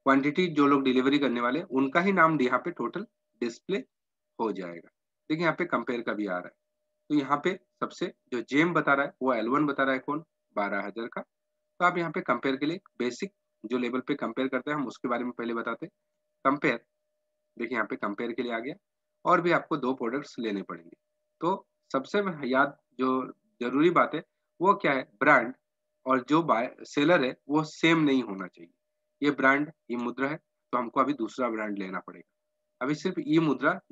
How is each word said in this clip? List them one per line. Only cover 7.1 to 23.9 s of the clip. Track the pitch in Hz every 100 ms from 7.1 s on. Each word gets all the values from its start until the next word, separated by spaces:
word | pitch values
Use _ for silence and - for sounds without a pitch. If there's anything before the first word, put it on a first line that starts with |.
| 147
यहाँ | 135 143
पे | 175 190 _ -
सबसे | 120 - 180 - _
जो | 123
जेएम | - 143 170
बता | 165 143
रहा | 139 139
है | -
वो | 131
एल | 117 110
वन | 143 147
बता | 139
रहा | 135
है | 131
कौन, | 143 151 160 _ _ 104
बारह | 101 101 101
हजार | 104 117
का। | -
तो | - _ _ _ _ - 180
आप | 175
यहाँ | 165
पे | 151
compare | - 123 135 135
के | 147
लिए | 185 - -
basic | 120 - 196 _ _ _
जो | 110 127
label | - 170
पे | - 143
compare | 113 123 131
करते | 127 147
हैं | 151
हम | 120
उसके | - 127
बारे | 120
में | 123
पहले | - 117
बताते | 117 117 - 170
हैं। | _ _ _ _ _ 135
compare, | 147 151 117 _ _ _ _ _ _ _ -
देखिए | 120 120
यहाँ | 104
पे | -
compare | 104 101 120
के | 117
लिए | 120
आ | 113
गया | 131 - _ _ _ _ 165
और | 175
भी | 170
आपको | 151 - 156
दो | 123
products | 131 117 139 147 -
लेने | 110 101
पड़ेंगे। | 92 85 82 - _ _ _ _
तो | 170 294 - _ -
सबसे | 135 131 208 196 156 127
याद | 131 147 - _ -
जो | 131 131 127 - _ -
जरूरी | 120 135 170